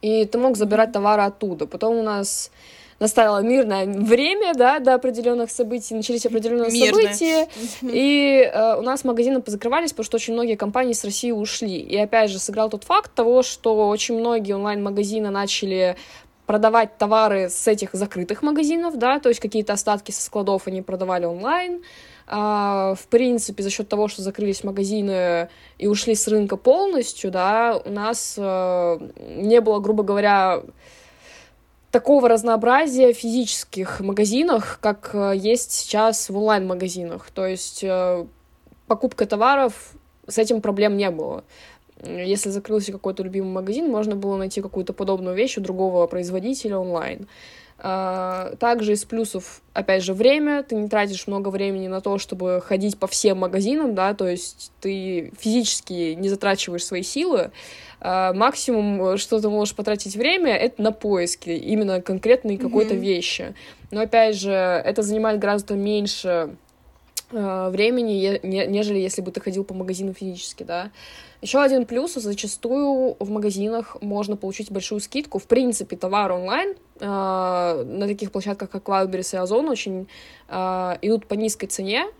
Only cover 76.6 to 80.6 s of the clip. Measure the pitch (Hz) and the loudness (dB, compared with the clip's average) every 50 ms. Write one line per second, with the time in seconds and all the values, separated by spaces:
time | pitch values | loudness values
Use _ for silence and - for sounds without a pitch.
76.6 | 370 403 381 - _ _ _ - - 202 196 196 196 190 190 185 185 180 180 180 | -2 -2 -4 -8 _ _ _ -10 -8 -4 -4 -2 -2 0 0 0 0 0 0 0
77.6 | 175 175 165 147 120 131 - 190 202 202 202 202 214 196 - 196 190 202 202 196 | 0 0 0 -2 -4 -6 -6 -4 -4 -4 -4 -4 -6 -6 -6 -6 -6 -4 -6 -6
78.6 | 202 190 - 196 - - 196 190 190 190 185 190 185 - - 185 185 180 208 233 | -8 -10 -10 -10 -4 -2 0 0 0 0 -2 -6 -6 -4 -4 -4 -2 0 0 0
79.6 | 294 320 262 214 - 202 190 185 185 - - - - - - - _ _ - 185 | 0 0 -2 -4 -4 -6 -6 -8 -10 -12 -16 -20 -20 -20 -20 -20 _ _ -8 -6